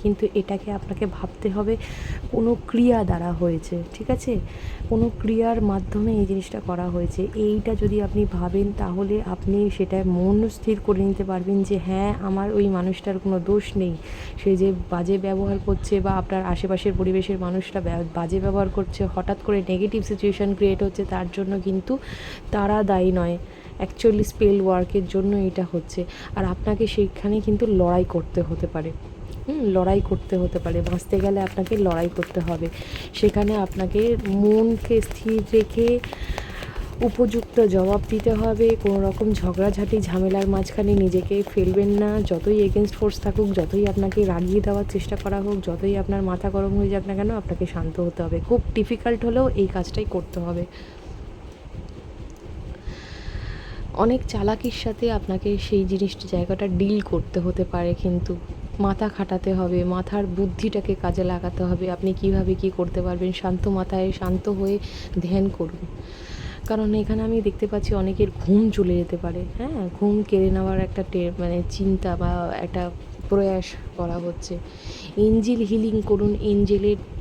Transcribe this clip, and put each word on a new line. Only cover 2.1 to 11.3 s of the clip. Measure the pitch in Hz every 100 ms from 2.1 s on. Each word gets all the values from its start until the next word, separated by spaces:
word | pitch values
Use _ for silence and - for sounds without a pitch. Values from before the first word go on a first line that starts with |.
| - -
কোনো | 233 226 233 -
ক্রিয়া | 233 240 233
দ্বারা | 185 175 170
হয়েছে, | 165 175 165 - 175 170
ঠিক | - 220
আছে? | 254 - 220 - - - - -
কোনো | 226 233 -
ক্রিয়ার | 208 226 226 226
মাধ্যমে | 208 190 180 208 220 214
এই | 185
জিনিসটা | 196 185 214
করা | - 175 180
হয়েছে। | 175 170 - 190 214
এইটা | 214 214 233 220
যদি | 208 208
আপনি | 196 208 208
ভাবেন | 175 180 190 202 208
তাহলে | 196 180 196 208 226
আপনি | 180 - 202 208 -
সেটা | 185 190 185
মন | 180 185 208 220
স্থির | - - 208
করে | 214 190
নিতে | 196 196
পারবেন | 196